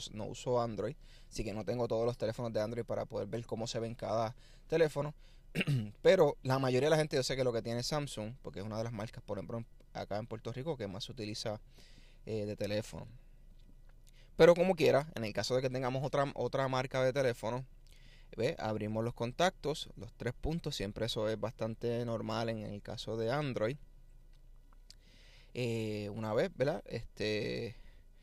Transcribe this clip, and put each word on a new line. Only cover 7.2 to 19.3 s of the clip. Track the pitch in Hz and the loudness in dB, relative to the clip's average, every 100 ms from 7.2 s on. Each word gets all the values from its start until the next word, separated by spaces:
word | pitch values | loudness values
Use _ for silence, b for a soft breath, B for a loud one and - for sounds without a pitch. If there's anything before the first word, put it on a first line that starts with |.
sé | 123 135 | 0 2
que | |
lo | 127 | 2
que | 117 | 0
tiene | 113 120 | 0 -2
es | 123 | 0
Samsung, | 151 143 - 107 127 | -2 -2 -6 -8 -8
porque | - - | -10 -8
es | 101 | -6
una | 107 | -4
de | |
las | 113 | -4
marcas, | 117 107 - | -4 -8 -8
por | - 104 | -8 -6
ejemplo, | - 117 120 - - | -6 -6 -8 -14 -12
acá | 110 101 101 | -8 -4 -4
en | 110 | -4
Puerto | 113 - | -8 -8
Rico | 117 143 143 | -6 -4 -4
que | 101 | -4
más | 95 | -4
se | - | -8
utiliza, | 117 104 107 113 107 - B B B B B - | -8 -6 -4 -4 -4 -8 B B B B B -6
eh, | 110 | -4
de | 104 101 | -2 -2
teléfono. | 101 104 - 82 - - - - - - - - - - - b b - | -2 -2 -4 -8 -12 -16 -20 -20 -20 -20 -20 -20 -20 -20 -20 b b 8
Pero | 165 | 10
como | 170 185 | 10 6
quiera, | 175 143 127 156 | 6 6 6 4
en | - | -4
el | 110 | -4
caso | 104 104 | -2 0
de | 127 | 2
que | 131 | 2
tengamos | 131 127 131 | 0 0 0
otra, | 139 143 139 | 0 0 0
otra | - 123 135 135 | 0 -2 0 0
marca | 131 131 131 | 0 0 2
de | 131 | 2
teléfono, | 131 131 117 107 120 131 - - B B B B - | 4 2 2 -2 -4 -6 -16 -20 B B B B -2
¿ve? | 123 - | 0 0
Abrimos | 107 110 104 110 | -2 -2 -2 -2
los | 117 | -2
contactos, | - 117 | -2 -4